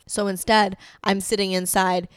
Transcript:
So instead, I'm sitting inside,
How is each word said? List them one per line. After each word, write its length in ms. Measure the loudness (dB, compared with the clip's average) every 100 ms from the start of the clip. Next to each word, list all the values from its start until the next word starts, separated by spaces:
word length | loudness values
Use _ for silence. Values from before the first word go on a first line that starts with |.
| -8
So 180 | -4 -4
instead, 520 | -2 2 4 4 -2 -14 -6
I'm 160 | -2 -2
sitting 320 | -2 -2 0
inside, 560 | -2 0 0 2 0 -4